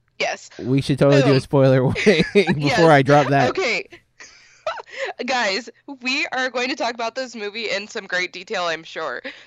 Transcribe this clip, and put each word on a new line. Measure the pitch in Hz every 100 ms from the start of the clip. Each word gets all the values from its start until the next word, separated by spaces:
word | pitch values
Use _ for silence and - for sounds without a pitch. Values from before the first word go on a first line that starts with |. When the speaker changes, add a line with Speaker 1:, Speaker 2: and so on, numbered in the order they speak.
| _ -
Speaker 1:
Yes. | - - - -
Speaker 2:
We | 110 135
should | 143 139
totally | 139 139
do | 143
a |
Speaker 1:
Boom. | 131
Speaker 2:
spoiler | - 139 135 131
<laughs> |
warning | 127 - 214 160 -
before | 202 170 147
Speaker 1:
Yes. | 147 -
Speaker 2:
I | 165 143
drop | 135 147 135
that. | 139 127
Speaker 1:
Okay. | 370 262 190 -
<laughs> | - _ _ - _ _ _ 640 831 - 508 494 - 247
Guys, | 247 208 196 233 - - 262
we | 254 277 339
are | 262 254
going | 240 247
to | -
talk | 269
about | 247 226 262
this | 254 233
movie | 208 220 220
in | 196 208
some | 214 190
great | 180 180
detail, | 180 185 196
I'm | 175 160
sure. | 160 170 151 120 277 -